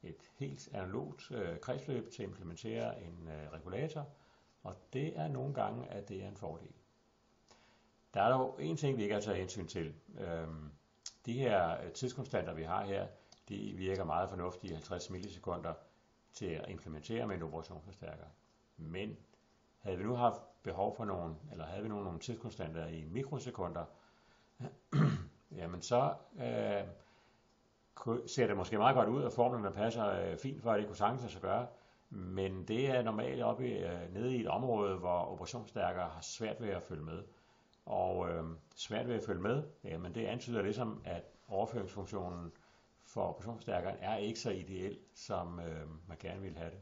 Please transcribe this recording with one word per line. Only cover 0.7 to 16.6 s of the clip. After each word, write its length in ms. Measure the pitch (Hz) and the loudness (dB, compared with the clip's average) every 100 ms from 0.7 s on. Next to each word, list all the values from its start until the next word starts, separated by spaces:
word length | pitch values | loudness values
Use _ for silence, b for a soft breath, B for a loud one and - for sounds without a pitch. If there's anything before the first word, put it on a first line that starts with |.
analogt, 580 | - 92 107 147 147 - | -4 -2 -2 -4 -8 -8
øh, 280 | 117 92 82 | -4 -2 -2
kredsløb 520 | - 127 - 127 - | -4 -4 -2 -4 -4
til 120 | - | -6
at 60 | 98 | -8
implementere 760 | 95 85 82 113 113 113 113 | -6 -10 -8 -4 -2 -2 -2
en, 260 | 90 85 82 | -10 -10 -8
øh, 240 | 78 76 | -8 -8
regulator, 560 | 78 78 95 156 151 139 B B B B B | -10 -6 -2 -2 -4 -8 B B B B B
og 120 | 101 95 - | -10 -10 -6
det 260 | 131 151 160 | -2 -2 0
er 100 | 156 | 0
nogle 260 | 135 135 | 0 0
gange, 340 | 143 104 113 123 | 2 2 0 -6
at 200 | 101 101 | -8 -6
det 160 | 98 | -6
er 40 | 98 | -6
en 80 | 101 | -6
fordel. 360 | 87 80 - - _ _ _ _ _ _ _ B B B B B _ | -6 -6 -10 -18 _ _ _ _ _ _ _ B B B B B _
Der 80 | - | 6
er 60 | 104 | 8
dog 340 | 131 127 - | 8 4 0
en 140 | 147 160 | -2 2
ting, 200 | 147 127 | 4 4
vi 60 | |
ikke 120 | 101 | 4
har 60 | 104 | 2
taget 180 | 107 92 | 2 0
hensyn 280 | 92 107 85 | 0 -4 -4
til. 280 | 98 78 73 - - | -2 -4 -6 -16 -8
Øhm, 540 | 92 82 82 80 76 73 _ _ - - - | -4 -2 -4 -6 -10 -14 _ _ -14 -10 -4
de 60 | |
her, 520 | 117 131 101 85 82 | 2 6 6 6 2
øh, 80 | 85 | -4
tidskonstanter, 600 | - 127 - 101 101 82 | -2 -2 -2 0 0 0
vi 80 | 80 | -2
har 220 | 80 92 | 0 0
her, 220 | 101 98 95 B B B - | 2 0 -2 B B B -8
de 240 | 101 104 92 | -4 -4 -2
virker 280 | 92 95 | 0 0
meget 260 | 87 80 92 | 2 2 0
fornuftige 400 | 95 90 90 98 | 0 -4 -4 -6
i 40 | |
halvtreds 360 | 80 - 90 - | -8 -4 -6 -4
millisekunder 640 | 92 92 87 - 87 82 82 B B B _ _ | -6 -8 -8 -4 -2 -2 -6 B B B _ _
til 140 | - 202 | -6 -2
at 240 | 78 | -2